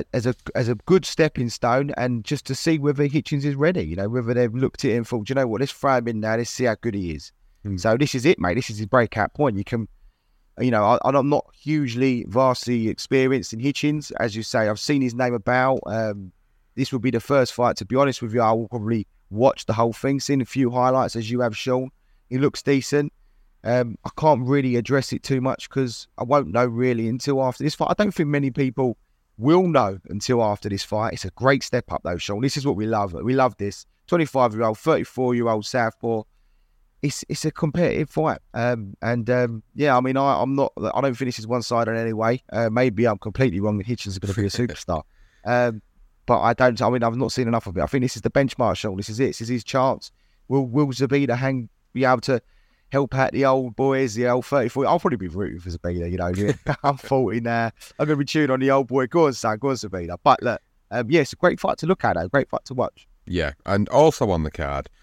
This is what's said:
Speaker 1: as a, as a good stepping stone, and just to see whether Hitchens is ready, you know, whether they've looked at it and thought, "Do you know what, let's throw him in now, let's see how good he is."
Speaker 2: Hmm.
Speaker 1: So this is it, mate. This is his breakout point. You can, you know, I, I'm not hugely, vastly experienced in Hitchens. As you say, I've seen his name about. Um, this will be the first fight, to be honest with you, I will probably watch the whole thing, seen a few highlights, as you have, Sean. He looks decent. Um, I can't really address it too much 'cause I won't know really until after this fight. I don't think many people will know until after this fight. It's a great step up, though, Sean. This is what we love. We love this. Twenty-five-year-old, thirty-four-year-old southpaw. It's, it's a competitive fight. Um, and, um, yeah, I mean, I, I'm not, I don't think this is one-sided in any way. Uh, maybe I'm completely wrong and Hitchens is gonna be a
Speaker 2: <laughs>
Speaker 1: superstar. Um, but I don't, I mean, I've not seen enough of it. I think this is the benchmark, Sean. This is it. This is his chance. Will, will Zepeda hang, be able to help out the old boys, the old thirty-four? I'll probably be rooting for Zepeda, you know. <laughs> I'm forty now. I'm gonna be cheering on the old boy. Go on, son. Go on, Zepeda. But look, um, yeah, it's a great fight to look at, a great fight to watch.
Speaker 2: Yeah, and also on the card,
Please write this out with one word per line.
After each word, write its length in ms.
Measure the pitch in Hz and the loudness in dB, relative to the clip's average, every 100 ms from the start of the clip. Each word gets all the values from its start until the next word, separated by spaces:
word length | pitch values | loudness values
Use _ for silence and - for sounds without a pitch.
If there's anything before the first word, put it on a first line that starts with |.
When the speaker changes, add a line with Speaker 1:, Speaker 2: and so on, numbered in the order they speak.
| - | -4
Speaker 1:
as 140 | 127 120 | -2 -2
a, 80 | 123 - | -2 -4
as 140 | - 117 | -2 -2
a 80 | 113 - | -2 2
good 180 | 185 | 2
stepping 440 | - - 156 - 120 | 2 0 0 0 -4
stone, 440 | - 120 123 143 135 | -2 0 2 0 -2
and 280 | 127 120 | -2 -2
just 220 | 104 147 - | -4 -6 -4
to 80 | |
see 240 | 131 - 160 | -4 0 0
whether 300 | 143 143 143 | 2 0 0
Hitchens 360 | 156 - 143 | 0 -2 -2
is 120 | 143 139 | -2 0
ready, 260 | 151 185 | 0 0
you 140 | 80 82 | -2 -4
know, 120 | 101 | -2
whether 240 | 123 117 | -2 0
they've 220 | 120 120 | 2 0
looked 300 | 120 131 - | 0 -2 0
at 80 | 135 | 0
it 40 | 117 | 0
and 120 | 113 | 0
thought, 180 | 123 104 | -4 -2
"Do 60 | |
you 20 | |
know 140 | 135 127 | 0 0
what, 120 | 107 | 0
let's 120 | 135 | -4
throw 240 | - 143 127 | -2 0 2
him 100 | 117 | 0
in 140 | 110 | -2
now, 160 | 107 113 | -2 -2
let's 140 | 117 | -2
see 140 | - 123 | 0 0
how 100 | 107 | 0
good 140 | 117 | -2
he 180 | 101 90 | -4 -4
is." 200 | 76 - _ _ _ | -6 -12 _ _ _
Speaker 2:
Hmm. 140 | 104 95 | -8 -2
Speaker 1:
So 200 | 110 113 | 2 2
this 180 | 147 | 2
is 120 | 135 135 | 0 2
it, 120 | - | 2
mate. 160 | 90 | 0
This 160 | 101 - | -2 -4
is 80 | 107 | -6
his 80 | 110 | 0
breakout 480 | 131 113 113 98 | 2 2 0 -2
point. 220 | - 143 98 | 0 -2 -2
You 80 | |
can, 240 | 101 117 107 - - _ _ _ _ - | -4 -6 -6 -12 -20 _ _ _ _ -4
you 100 | 123 | 0
know, 140 | 113 | 4
I, 140 | 104 120 | 4 4
I'm 240 | - 139 135 | 4 2 2
not 180 | 147 - | 0 -2
hugely, 720 | _ 143 151 139 117 135 123 - | _ -4 -2 -2 0 0 0 0
vastly 600 | 107 131 123 - 120 110 | 2 2 2 0 0 0
experienced 640 | - - 135 131 131 - | -4 0 2 4 2 -2
in 80 | 110 | -4
Hitchens. 500 | 135 139 151 151 143 - | -4 -2 -2 -2 -4 -4
As 160 | 120 | -4
you 80 | 107 | -4
say, 260 | 110 123 110 | -4 0 0
I've 120 | 104 | 0
seen 200 | - 143 | 0 0
his 140 | 127 | 0
name 180 | 117 123 | 0 -2
about. 480 | 120 113 123 131 131 - | -2 0 2 2 0 -2
Um, 460 | 110 110 101 95 - _ _ _ | -4 -4 -6 -12 -18 _ _ _
this 160 | - 135 | -6 -4
will 80 | 131 | -2
be 120 | 117 | 0
the 100 | 117 | 0
first 340 | - 139 123 | 2 2 2
fight, 220 | - 120 - | 2 0 0
to 80 | |
be 120 | 98 127 | -2 2
honest 240 | 139 127 | 2 0
with 140 | 117 | -2
you, 60 | 117 | 2
I 100 | 113 | 2
will 160 | 113 113 | 2 -2
probably 400 | 120 104 113 98 _ - | -6 -2 -2 -4 _ -10
watch 360 | 101 131 - - | 2 2 2 -2
the 80 | |
whole 180 | 107 117 | 0 0
thing, 260 | 113 135 139 | 0 -2 -2
seen 200 | - 139 | 0 -2
a 40 | |
few 260 | 113 131 127 | -2 0 0
highlights, 440 | 127 127 131 113 117 | 2 2 2 0 -2
as 140 | 110 | -4
you 100 | 123 | -2
have, 160 | 120 107 | -2 -2
Sean. 340 | - 127 131 - _ _ _ | -2 0 -2 -10 _ _ _
He 80 | 127 | 0
looks 240 | 143 - | 0 0
decent. 500 | - 139 - 143 147 - _ _ _ _ | 0 0 2 0 0 -6 _ _ _ _
Um, 340 | 110 123 120 104 | 0 0 0 -4
I 60 | - - | -12 0
can't 300 | 156 135 123 | 2 4 2
really 280 | 143 131 120 | 2 2 0
address 360 | 117 135 127 | 2 0 0
it 100 | - | -4
too 180 | - 135 | -2 -2
much 280 | 131 - - | -2 -4 -6
'cause 380 | - 131 113 - - | -4 -4 -6 -14 -10
I 60 | |
won't 240 | 123 143 135 | 0 0 2
know 180 | 113 123 | 2 2
really 420 | 117 127 117 113 | 2 0 0 0
until 360 | 127 - 135 | -2 -2 0
after 180 | 131 - | 0 -2
this 120 | 139 | -4
fight. 160 | - 156 | -2 0
I 40 | |
don't 160 | - 208 | 0 0
think 180 | 185 147 | 0 0
many 220 | 147 139 | 0 0
people 460 | 123 135 131 131 110 _ _ _ - | 0 -2 0 -2 -2 _ _ _ -2
will 320 | 120 175 185 | 4 6 6
know 320 | 147 104 95 - | 4 2 0 -8
until 340 | 101 - 123 | -6 0 2
after 260 | 110 104 110 | 2 0 -2
this 140 | 98 | -6
fight. 300 | - 107 113 | -4 -4 -4
It's 140 | 120 92 | -4 -10
a 40 | |
great 300 | - 127 139 | -2 2 2
step 300 | - 123 - | 0 -4 -2
up, 80 | 80 | -6
though, 120 | 85 87 | -4 -6
Sean. 240 | - 101 | -4 -4
This 160 | 135 143 | -2 -2
is 100 | 135 | -2
what 80 | |
we 120 | 92 107 | -2 0
love. 260 | 110 101 | 0 -2
We 220 | 82 98 | -4 -2
love 200 | 135 127 107 | 2 2 0
this. 280 | 101 - - _ - | -8 -8 -16 _ -2
Twenty-five-year-old, 680 | 175 151 135 123 107 113 107 | 0 0 2 2 2 -2 0
thirty-four-year-old 880 | 160 151 120 - 127 123 117 110 104 | 0 0 0 -2 0 2 0 0 -2
southpaw. 560 | 127 113 - 117 113 - _ _ _ _ _ _ _ | -2 -2 -2 -4 -4 -6 _ _ _ _ _ _ _
It's, 220 | 147 - - | -6 -6 -8
it's 160 | 143 | -6
a 60 | 156 | -4
competitive 580 | - 165 156 170 - 151 | -2 -2 0 0 0 -2
fight. 300 | - 156 107 - | -2 -2 -4 -8
Um, 420 | 117 120 120 101 101 | -4 -2 -2 -6 -8
and, 260 | 113 120 110 | -4 -2 0
um, 340 | 123 123 113 - | 0 0 -4 -10
yeah, 220 | - 147 127 | -2 2 4
I 40 | |
mean, 160 | 127 131 | 2 2
I, 240 | 139 113 | 2 2
I'm 140 | 123 | 0
not, 180 | 139 135 - | 0 0 -2
I 220 | 135 - | -4 -2
don't 140 | 139 117 | -2 -2
think 120 | 127 | -4
this 100 | 123 | -6
is 100 | 107 | -4
one-sided 420 | 120 113 120 113 | -4 -2 0 0
in 60 | 113 | -2
any 160 | 113 | -2
way. 300 | 107 113 127 - | 0 0 0 -2
Uh, 180 | 107 117 | -2 0
maybe 360 | 110 131 101 117 | 2 2 4 2
I'm 120 | 104 | 2
completely 400 | 110 98 131 90 | -4 0 0 2
wrong 200 | 101 104 | 0 -2
and 40 | |
Hitchens 220 | 98 120 101 | -2 -6 -6
is 120 | 95 | -6
gonna 160 | 98 | -4
be 120 | 98 101 | -2 -2
a 40 | |
Speaker 2:
<laughs> 0 | |
Speaker 1:
superstar. 520 | - 123 - - 82 - _ - _ | -2 -4 -6 -6 -6 -6 _ -20 _
Um, 380 | - 123 120 110 - _ - _ - | -2 2 2 -2 -10 _ -20 _ 0
but 140 | 120 | 2
I 120 | 107 | 4
don't, 280 | 120 127 117 | 4 2 2
I 80 | 113 | 0
mean, 120 | 123 | 2
I've 140 | 117 117 | 0 0
not 160 | 127 | -2
seen 160 | - 120 | -2 0
enough 180 | 117 - | -2 -2
of 100 | 87 | -4
it. 60 | |
I 40 | 76 | -2
think 160 | 143 | 0
this 120 | 123 | -2
is 80 | - | -2
the 80 | 113 | -2
benchmark, 460 | 143 135 - 117 90 | 0 0 0 0 0
Sean. 200 | 107 95 | -4 -6
This 120 | 101 | -6
is 100 | 107 | -2
it. 80 | 131 | -2
This 140 | - | -2
is 80 | 117 | -4
his 160 | 123 | -6
chance. 480 | - 135 131 117 - - _ _ - | -2 0 2 0 -6 -20 _ _ -2
Will, 180 | 131 131 | 0 0
will 200 | 123 147 | 2 0
Zepeda 500 | 120 131 143 139 123 | 0 0 2 2 0
hang, 320 | 135 131 113 _ _ | 0 -2 -6 _ _
be 120 | 127 | 0
able 160 | 127 127 | 4 4
to 200 | 123 123 - _ _ _ _ | 2 -2 -2 _ _ _ _
help 240 | 139 139 131 | -2 0 0
out 160 | 131 | 0
the 140 | - 135 | 2 2
old 280 | 135 127 | 2 0
boys, 400 | 107 135 135 131 | 0 0 2 0
the 140 | 107 123 | 0 0
old 180 | 123 - | 0 0
thirty-four? 400 | 139 104 131 123 | 0 0 0 0
I'll 140 | 170 | 2
probably 160 | 190 131 | 0 -2
be 100 | 92 | -4
rooting 320 | 82 101 87 | -6 -6 -6
for 120 | 87 | -8
Zepeda, 380 | 85 90 87 85 | -8 -4 -4 -2
you 100 | 90 | -2
know. 140 | 87 92 104 - - 143 | -2 0 -2 -2 -4 -4
<laughs> 80 | |
I'm 140 | 143 135 | -2 -4
forty 420 | - 135 117 110 | -2 0 0 -2
now. 320 | 117 117 117 - - - | -2 -2 -2 -6 -14 -4
I'm 80 | 151 | -2
gonna 120 | 147 | 0
be 60 | |
cheering 260 | 139 160 147 | 0 2 2
on 100 | 131 | 2
the 100 | 135 | 2
old 160 | 135 120 | 2 2
boy. 220 | 131 127 | 0 2
Go 180 | 170 156 | 4 2
on, 60 | |
son. 260 | 120 117 107 | 2 -2 -2
Go 120 | 139 | -2
on, 40 | |
Zepeda. 420 | 127 104 92 85 87 | -4 -6 -8 -8 0
But 180 | 147 127 | 2 4
look, 220 | 120 104 - _ _ | 2 -4 -6 _ _
um, 180 | 113 117 | -6 2
yeah, 120 | 160 | 2
it's 100 | 139 | 2
a 40 | - | 0
great 220 | - - | 0 2
fight 200 | - - | -2 -2
to 80 | 156 | 0
look 180 | 185 | 0
at, 120 | 113 87 | 0 -2
a 120 | 87 | 0
great 200 | 139 131 | 0 0
fight 160 | - - | -4 -4
to 80 | |
watch. 340 | 127 107 - _ _ - | -4 -4 -6 _ _ -6
Speaker 2:
Yeah, 280 | 87 76 71 - | -2 -2 -4 -2
and 220 | 101 104 | 0 2
also 420 | 131 160 - 117 | 6 6 4 0
on 140 | 85 | 0
the 60 | 76 | -2
card, 360 | - 71 71 - _ | -4 -6 -6 -8 _